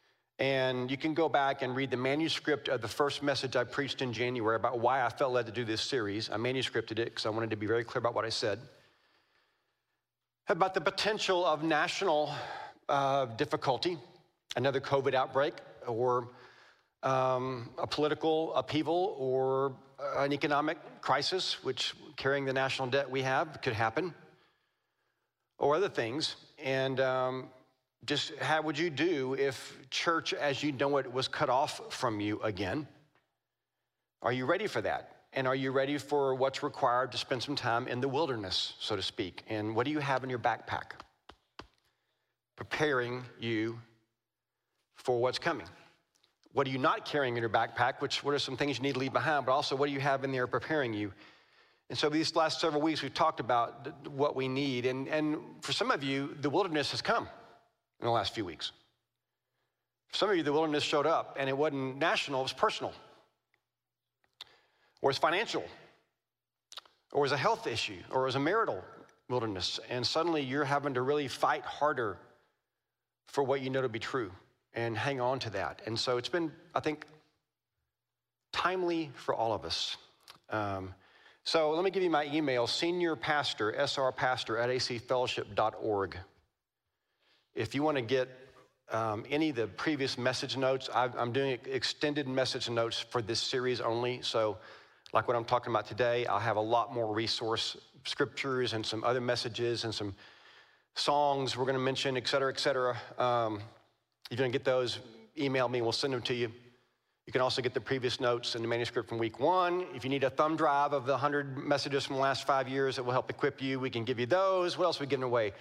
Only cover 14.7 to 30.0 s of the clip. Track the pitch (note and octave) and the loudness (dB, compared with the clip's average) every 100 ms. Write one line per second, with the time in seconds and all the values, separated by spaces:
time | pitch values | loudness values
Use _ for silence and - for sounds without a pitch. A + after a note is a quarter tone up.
14.7 | C3+ C3 C#3 C3+ B2+ B2 B2+ D3+ - - | 0 2 2 4 2 2 2 0 -2 -12
15.7 | - - A2+ B2 B2 A#2 - - - - | -12 -6 0 2 2 0 -10 -20 -20 -20
16.7 | _ _ _ C3+ C3 C3 B2+ B2+ B2+ A#2 | _ _ _ 0 2 2 2 -2 -6 -8
17.7 | - - - D3 D3+ D#3+ D#3 D#3+ - - | -6 -4 0 0 2 2 2 2 -2 0
18.7 | D3+ D3+ F3 F#3+ - C3 B2+ C3 C3+ C#3 | 0 0 0 0 -2 0 2 2 2 0
19.7 | B2+ - - C#3 C3+ C#3+ C#3+ D3+ C#3+ D3+ | -4 -14 -10 -6 0 0 2 2 2 0
20.7 | E3 - - - C3+ C3+ F#3 - - C3+ | -2 -8 -8 0 0 2 -2 -2 -4 -4
21.7 | B2+ - - - C#3 C3+ C#3+ C3+ C3 C3+ | -4 -6 -6 -14 -4 0 0 0 0 0
22.7 | C3 C3 C#3 C3+ C3+ C3 C3+ E3 C3+ C3 | -2 0 0 0 -2 0 0 0 -4 -4
23.7 | G#2 A2+ D3+ F3 - - - _ _ _ | 0 0 0 -4 -6 -18 -20 _ _ _
24.7 | _ _ _ _ _ _ _ _ - C#3 | _ _ _ _ _ _ _ _ 0 2
25.7 | D3+ G3 D3 A#2 C3+ - - - - C3+ | 4 2 0 -2 -2 -4 -6 -16 -10 -2
26.7 | C3+ C3+ C3+ C3 C3 B2+ C3 C3 - _ | 0 0 2 2 2 0 -2 -8 -16 _
27.7 | _ _ _ A#2 D3 - - C3 D#3 D#3 | _ _ _ -4 -2 -2 -4 0 2 0
28.7 | D3 F3 C3+ E3+ D3+ C3 C3+ C#3 C3 - | 0 -2 0 0 2 0 0 0 -2 -10
29.7 | - - - | -18 -8 -2